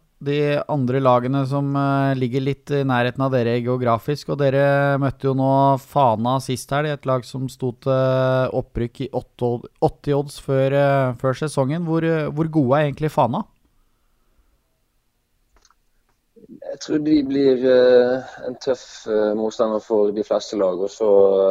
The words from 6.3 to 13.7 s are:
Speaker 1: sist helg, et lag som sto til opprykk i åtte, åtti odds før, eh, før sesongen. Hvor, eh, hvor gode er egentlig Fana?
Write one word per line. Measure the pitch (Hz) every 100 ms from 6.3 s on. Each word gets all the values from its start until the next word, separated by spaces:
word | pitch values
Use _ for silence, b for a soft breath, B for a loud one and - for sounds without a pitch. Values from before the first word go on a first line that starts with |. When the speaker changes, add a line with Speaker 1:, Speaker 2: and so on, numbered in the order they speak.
| 131
Speaker 1:
sist | 131 123 -
helg, | 139 151
et | 143 135
lag | 127
som | - 135 131
sto | - 127
til | 120 135 131 131 131 131 131 127
opprykk | 127 - - 117 -
i | 131
åtte, | 127 - - 120 120 - _
åtti | 156 - 147
odds | 139 143 -
før, | - 135 135
eh, | 139 143 139 127
før | 120 131 127
sesongen. | 156 143 131 165
Hvor, | 165 165
eh, | 165 160 147
hvor | 147 160
gode | 156 123 143
er | 147
egentlig | 131 151
Fana? | - 120 165 - _ _